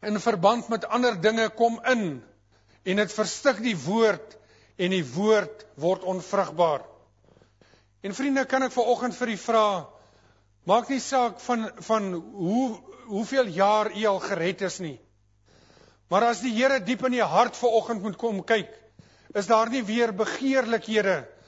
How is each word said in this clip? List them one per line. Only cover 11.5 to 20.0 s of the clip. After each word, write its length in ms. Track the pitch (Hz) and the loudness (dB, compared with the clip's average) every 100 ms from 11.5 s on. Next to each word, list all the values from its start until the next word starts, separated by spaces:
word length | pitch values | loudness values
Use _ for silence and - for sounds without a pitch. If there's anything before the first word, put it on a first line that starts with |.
| 233 220 - 175 | -4 -4 -8 -2
van 240 | 220 196 175 107 | 0 0 -6 -8
hoe, 460 | 202 175 233 262 214 - - 240 | -4 0 0 0 -4 -14 -20 -8
hoeveel 400 | 202 214 262 233 | -6 -2 0 0
jaar 440 | 170 202 214 214 | 2 4 4 2
u 120 | 208 214 | 0 0
al 140 | 190 | 0
gered 420 | - 185 170 185 | -2 -2 -2 -2
is 160 | 190 - | -6 -6
nie. 160 | 165 127 _ _ _ _ _ _ _ _ _ _ - | -10 -12 _ _ _ _ _ _ _ _ _ _ 0
Maar 180 | 185 233 | 2 2
as 120 | 220 | 0
die 80 | 247 | -2
Here 260 | 220 269 269 | 2 2 2
diep 200 | 185 240 254 | -2 -2 -2
in 80 | 247 | 0
u 80 | 180 | 2
hart 220 | 175 240 - | 2 2 2
vanoggend 460 | 247 220 226 220 | 2 2 0 -6
moet 140 | 208 170 | -6 -6
kom 220 | 233 196 180 | -4 -4 0
kyk, 240 | 220 - - _ _ - _ _ | -2 -2 -14 _ _ -20 _ _
is 140 | 208 196 | -4 2
daar 220 | 220 226 | 2 2
nie 100 | 262 | -2
weer 280 | 202 233 | -2 0